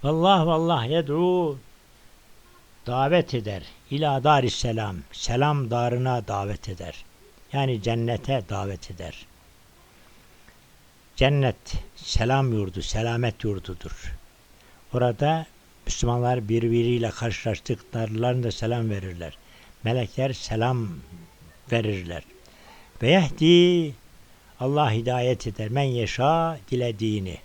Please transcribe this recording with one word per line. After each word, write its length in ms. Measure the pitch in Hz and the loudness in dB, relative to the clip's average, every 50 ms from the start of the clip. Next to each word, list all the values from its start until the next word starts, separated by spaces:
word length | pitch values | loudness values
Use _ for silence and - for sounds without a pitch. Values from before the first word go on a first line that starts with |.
| - | 0
"Vallahu", 480 | 139 156 160 170 190 202 185 160 165 | 0 2 4 6 6 6 6 6 4
Allah, 340 | 165 160 165 165 170 143 113 | 4 2 4 2 2 2 0
"yed'u", 720 | 117 147 165 165 143 143 160 175 180 180 180 175 156 143 135 - - - - _ - - - - - - - - _ - - - - - - _ - - - - - | 0 0 0 0 0 0 2 2 2 2 2 2 0 -2 -6 -10 -20 -20 -20 _ -20 -20 -20 -20 -20 -20 -20 -20 _ -20 -20 -20 -20 -20 -20 _ -20 -20 -14 -8 -4
davet 460 | 120 127 135 139 165 180 160 - - | 0 0 2 4 4 4 2 2 -2
eder, 300 | 123 104 107 101 92 - - - - - - | -4 -4 -4 -8 -8 -10 -14 -20 -20 -12 -8
"ila 320 | 139 143 156 147 139 135 123 | -4 -2 0 0 0 2 4
daris 320 | 147 151 143 127 120 - | 6 6 6 6 2 0
selam", 400 | - - 123 113 113 110 101 95 85 69 - | -2 -2 -2 -2 -2 -4 -4 -6 -8 -10 -12
selam 580 | - - - - 117 123 139 147 151 147 135 113 | -14 -8 -6 -2 0 2 2 2 2 0 0 0
darına 580 | 117 120 120 120 120 123 127 131 127 120 107 - | 0 0 0 0 0 0 0 0 0 -2 -2 -4
davet 420 | 107 101 98 101 104 - - - | -4 -4 -4 -4 -6 -8 -8 -12
eder. 340 | 95 87 90 87 85 - - - - - - - - - - - - | -10 -10 -10 -12 -12 -14 -16 -20 -20 -20 -20 -20 -20 -20 -20 -6 -4
Yani 280 | 135 139 135 127 110 | -2 0 0 -2 -2
cennete 640 | 101 117 113 117 117 117 117 104 - - 139 131 98 - | -2 -2 -2 0 0 -2 -2 -4 -2 -2 -2 -2 -2 -4
davet 420 | 104 98 95 98 98 90 - - | -6 -6 -4 -6 -6 -10 -12 -14
eder. 340 | 98 85 92 82 82 - - - - - - - - - - - - - - - - - - - - - - - - - - - - - - - - - - - _ - _ - _ | -14 -12 -12 -12 -12 -14 -18 -20 -20 -20 -20 -20 -20 -20 -20 -20 -20 -20 -20 -20 -20 -20 -20 -20 -20 -20 -20 -20 -20 -20 -20 -20 -20 -20 -20 -20 -20 -20 -20 -20 _ -20 _ -20 _
Cennet 580 | - 131 135 147 143 135 123 107 - - - - - - - - | 2 4 4 4 4 2 2 0 -2 -8 -6 -6 -6 -6 -8 -18
selam 580 | - - - - - 113 117 131 135 139 131 117 | -18 -12 -2 0 2 2 4 2 2 2 2 0
yurdu, 280 | 107 101 92 87 92 | 0 -2 -4 -6 -8
selamet 600 | 82 - - 110 113 117 117 120 120 117 104 - - | -8 -4 -4 -4 -2 -2 -2 -2 -2 -2 -4 -4 -4
yurdudur. 680 | 113 101 95 - - 90 82 - - - - - - - - - - _ _ - _ - - - - - - - - - | -4 -4 -4 -6 -10 -12 -12 -10 -14 -14 -10 -10 -10 -10 -10 -14 -20 _ _ -20 _ -20 -20 -20 -20 -20 -20 -20 -6 -2
Orada 520 | 127 123 123 120 104 143 147 160 165 160 - - - _ - - - - - | 0 0 0 0 0 0 0 0 0 -4 -8 -16 -20 _ -20 -20 -12 -8 -8
Müslümanlar 600 | - - - 120 120 120 120 120 127 123 110 104 | -4 -2 0 0 0 0 2 0 0 0 0 0
birbiriyle 600 | 113 117 113 117 113 120 117 117 123 120 117 110 | 0 0 2 2 2 2 2 2 2 0 0 -2
karşılaştıklarında 1400 | - - - 117 98 - - 117 107 - - - 127 110 - - - 113 113 107 107 110 117 123 123 127 120 117 | -4 -4 -4 -4 -4 -4 -4 -4 -4 -4 -4 -6 -6 -6 -6 -10 -6 -6 -4 -4 -4 -2 -2 0 0 0 -2 -2
selam 380 | 107 - 113 113 120 120 117 110 | -4 -2 -2 -2 -2 0 -2 -2
verirler. 480 | 104 98 95 95 90 87 82 80 - - - - - - - - - - - | -2 -4 -6 -8 -10 -10 -12 -12 -14 -16 -20 -20 -20 -20 -20 -20 -20 -8 -4
Melekler 500 | 110 120 127 120 107 - - 131 135 127 | -2 0 0 -2 -4 -4 -4 -4 -2 -4
selam 560 | - - - 110 110 113 123 131 123 117 101 85 76 - - - - - - - - - - - - - - | -6 -8 -6 -2 0 0 0 0 0 -2 -4 -8 -12 -14 -18 -20 -20 -20 -20 -20 -20 -20 -20 -20 -20 -8 -2
verirler. 520 | 117 117 110 107 104 95 90 85 87 82 - - - - - - - - - - - - - - - - | -2 0 0 0 -2 -4 -6 -8 -10 -10 -10 -14 -20 -20 -20 -20 -20 -20 -20 -20 -20 -20 -20 -20 -10 -2
Ve 100 | - 120 | 2 4
yehdi, 840 | 160 190 175 139 127 - 156 160 175 175 175 175 180 175 165 151 131 - - - - - - - - - - - - - | 6 6 4 2 0 2 6 8 8 10 8 8 6 4 0 -2 -6 -10 -18 -20 -20 -20 -20 -20 -20 -20 -20 -20 -12 -4
Allah 320 | 127 131 143 147 147 127 | -2 0 2 2 2 4
hidayet 560 | 110 113 113 123 123 127 120 123 127 - - 117 | 2 0 0 0 0 0 2 2 0 0 -2 -8
eder. 220 | 98 - 110 107 | -6 -6 -6 -4
Men 140 | 113 139 143 | -2 0 0
yeşâ, 760 | 135 123 120 113 101 - - 127 143 160 165 165 165 165 147 - - | 0 0 0 -2 -2 -2 0 2 2 2 2 0 -2 -4 -6 -8 -4
dilediğini. 680 | - 123 123 120 113 98 110 107 107 104 95 92 85 - - | -4 -2 -2 -2 -4 -2 -2 0 0 -2 -2 -6 -8 -12 -16